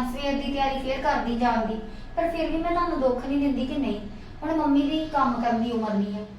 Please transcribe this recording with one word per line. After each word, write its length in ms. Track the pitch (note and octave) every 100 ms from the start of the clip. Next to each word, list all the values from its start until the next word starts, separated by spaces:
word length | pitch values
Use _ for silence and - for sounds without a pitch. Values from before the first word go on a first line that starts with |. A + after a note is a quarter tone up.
| B3
ਸਵੇਰ 220 | - C#4+
ਦੀ 200 | C#4 -
ਤਿਆਰੀ 260 | C#4 C4+ C4+
ਫੇਰ 220 | C4 C4
ਕਰਦੀ 340 | D4+ B3 A#3+ A#3
ਜਾਣ 300 | A#3+ A3 G#3+
ਦੀ, 80 | A3 - - - -
ਪਰ 140 | E4+
ਫਿਰ 200 | E4 E4
ਵੀ 80 | D#4+
ਮੈਂ 140 | E4+
ਤੁਹਾਨੂੰ 300 | F4 F4 D4+
ਦੁੱਖ 240 | C4 A#3+ C4+
ਨਹੀਂ 140 | C#4+
ਦਿੰਦੀ 260 | C#4 A#3 C4
ਕਿ 120 | C#4+
ਨਹੀਂ। 220 | A#3+ G3+ - - - -
ਹੁਣ 120 | D4+ E4
ਮੰਮੀ 260 | D4 C#4
ਦੀ 280 | C#4+ D#4+ D#4
ਕੰਮ 280 | C#4+ B3+ A#3+
ਕਰਨ 220 | A#3 A3+
ਦੀ 80 | A#3+
ਉਮਰ 220 | A3+ G#3+
ਨਹੀਂ 260 | G3+ G3+ G#3
ਆ, 60 | G#3